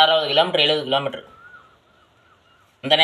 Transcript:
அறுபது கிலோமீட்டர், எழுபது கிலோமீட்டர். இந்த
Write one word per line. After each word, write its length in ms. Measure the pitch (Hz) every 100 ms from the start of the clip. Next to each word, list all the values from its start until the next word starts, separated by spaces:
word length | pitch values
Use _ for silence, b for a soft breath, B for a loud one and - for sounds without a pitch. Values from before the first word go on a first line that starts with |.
அறுபது 320 | 156 160 143
கிலோமீட்டர், 340 | 143 175 170 147
எழுபது 200 | 151 131
கிலோமீட்டர். 380 | 135 139 - - - - - _ _ _ _ _ _ _ _ _ _ _ _
இந்த 100 | 135 151